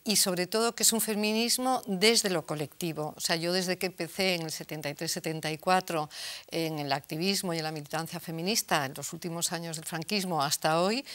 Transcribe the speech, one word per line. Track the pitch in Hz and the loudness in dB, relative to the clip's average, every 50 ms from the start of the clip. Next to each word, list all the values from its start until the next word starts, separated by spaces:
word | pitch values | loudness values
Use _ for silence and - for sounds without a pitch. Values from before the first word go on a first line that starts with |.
| - | -2
y | 226 202 | 2 2
sobre | - - 196 180 175 180 | 4 4 4 2 0 0
todo | 180 220 220 233 233 233 | 0 2 2 2 2 2
que | - 220 | 2 4
es | - 226 | 4 4
un | 220 | 4
feminismo | 220 226 214 202 214 214 214 220 233 233 - - 254 262 254 233 - 233 | 2 0 0 2 2 2 2 2 2 2 2 2 2 2 0 0 0 -2
desde | 190 180 202 220 233 220 - 196 | 0 4 6 6 6 6 4 4
lo | 185 160 - | 2 0 0
colectivo. | - 160 151 147 - - - 180 170 156 151 151 151 - | -2 -4 -4 -4 -6 -6 -4 -4 -4 -2 -2 -4 -6 -4
O | - | -4
sea, | - - 170 | -2 0 0
yo | 165 165 175 180 | 0 2 2 2
desde | 190 180 180 180 | 2 2 0 0
que | 180 196 | -2 -2
empecé | 185 175 - 170 156 - - 190 190 180 | -4 -4 -6 -8 -6 -2 0 2 2 2
en | 170 165 | 0 -2
el | 160 - | -4 -6
setenta | - 160 - 156 156 151 143 | -8 -8 -8 -8 -6 -6 -6
y | 139 | -6
tres, | - 170 156 | -4 -4 -4
setenta | - 180 - 165 160 160 151 156 | -4 -2 -2 -4 -4 -2 -4 -4
y | 156 151 | -4 -2
cuatro, | - 185 185 185 185 - 170 156 151 147 - - - - - - - | 2 2 2 2 2 0 -2 -2 -2 -4 -6 -10 -10 -10 -10 -10 -10
en | - - 165 165 160 160 151 | -6 -2 -2 -2 -2 -2 -4
el | 147 139 135 | -2 -2 -2
activismo | 147 - - 160 156 175 196 202 190 - 175 170 | -2 -2 -4 -4 -2 0 0 0 0 0 -2 -2
y | 165 | -2
en | 156 | -2
la | 156 160 | -4 -6
militancia | 151 147 - - 156 165 160 175 170 | -6 -6 -6 -4 -4 -4 -6 -8 -8
feminista, | - - 165 165 170 190 226 - - - 185 156 139 | -8 -8 -6 -4 -2 0 0 0 0 2 2 2 2
en | 131 151 | 0 -4
los | 131 143 - - | -6 -8 -8 -8
últimos | 165 - 175 165 170 170 - | -8 -8 -6 -4 -2 -2 -2
años | 185 165 170 170 156 | -2 -4 -4 -6 -8
del | 165 156 | -8 -8
franquismo | - 175 165 165 - 214 202 185 185 175 151 | -6 -6 -6 -4 -2 -2 -2 0 0 2 2
hasta | 139 151 - - - 156 160 165 | 2 2 2 2 2 4 4 4
hoy, | 180 196 220 262 277 - | 4 4 2 0 -4 -6